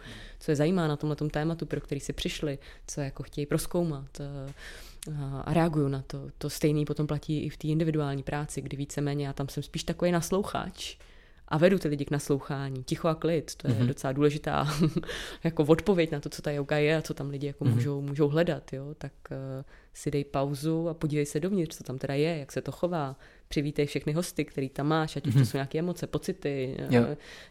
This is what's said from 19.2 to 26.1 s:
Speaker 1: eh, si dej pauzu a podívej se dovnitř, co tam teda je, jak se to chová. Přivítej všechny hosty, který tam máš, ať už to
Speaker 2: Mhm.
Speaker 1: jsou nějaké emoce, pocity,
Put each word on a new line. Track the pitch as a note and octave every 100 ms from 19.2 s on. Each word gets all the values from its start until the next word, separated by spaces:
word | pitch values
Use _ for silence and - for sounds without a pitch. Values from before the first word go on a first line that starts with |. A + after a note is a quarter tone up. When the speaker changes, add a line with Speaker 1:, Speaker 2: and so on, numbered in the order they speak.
| -
Speaker 1:
eh, | C3+ C3+ C3 C3+ - -
si | - D3+
dej | C#3+
pauzu | C#3+ C#3 C#3 C#3 D#3 D#3+ E3
a |
podívej | D#3+ D#3+ D3 C#3+
se | D3+
dovnitř, | F3 G3+ D#3 -
co |
tam | - C3+
teda | C3+
je, | C#3 D#3 D#3+
jak | C3+
se | -
to | C#3+
chová. | - F3 F3 C#3 C3 - - -
Přivítej | - C#3+ D3 C#3+
všechny | D3 D3+
hosty, | D3+ F3+ -
který | D3 - C3+
tam | - C#3+
máš, | D#3+ D#3 C#3+
ať | C#3+
už |
to | A#2+
Speaker 2:
Mhm. | B2+
Speaker 1:
jsou | C#3
nějaké | C3+ D#3
emoce, | F3+ F3
pocity, | -